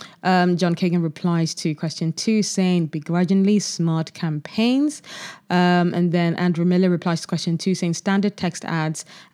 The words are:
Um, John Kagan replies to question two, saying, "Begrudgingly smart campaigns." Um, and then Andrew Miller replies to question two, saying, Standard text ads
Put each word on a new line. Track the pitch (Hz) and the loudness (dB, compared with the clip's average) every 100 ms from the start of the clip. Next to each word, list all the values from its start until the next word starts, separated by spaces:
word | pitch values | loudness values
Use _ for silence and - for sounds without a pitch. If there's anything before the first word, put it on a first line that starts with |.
| - - | -18 -6
Um, | 185 185 180 175 | 2 4 4 2
John | 180 | 0
Kagan | 170 185 175 | 0 0 0
replies | 165 - 180 170 165 - | -2 -2 -2 0 -2 -2
to | 165 | -4
question | 151 160 - 165 | -4 -6 -4 -4
two, | - - 220 | -4 0 0
saying, | 202 - 185 180 156 | 0 0 2 2 0
"Begrudgingly | 156 147 170 180 196 196 208 | -4 -2 0 2 4 4 2
smart | - - 170 160 160 | 0 -2 0 0 -4
campaigns." | - 165 151 - - 233 262 294 294 - - - - - | -6 -4 -4 -6 -2 2 2 0 -4 -14 -16 -16 -16 -2
Um, | 180 180 180 175 | 2 4 4 2
and | 175 175 | 2 0
then | 175 170 - | 2 0 0
Andrew | 180 165 | 0 2
Miller | 175 180 185 | 2 4 4
replies | 175 180 165 | 2 0 -4
to | - | -4
question | 160 - 165 | -4 -2 -2
two, | - | -2
saying, | 180 175 | -2 -2
Standard | 170 - 196 202 - | -2 0 0 0 -2
text | 175 - | -6 -6
ads | - 165 156 160 - - - | -6 -2 -2 -4 -10 -18 -14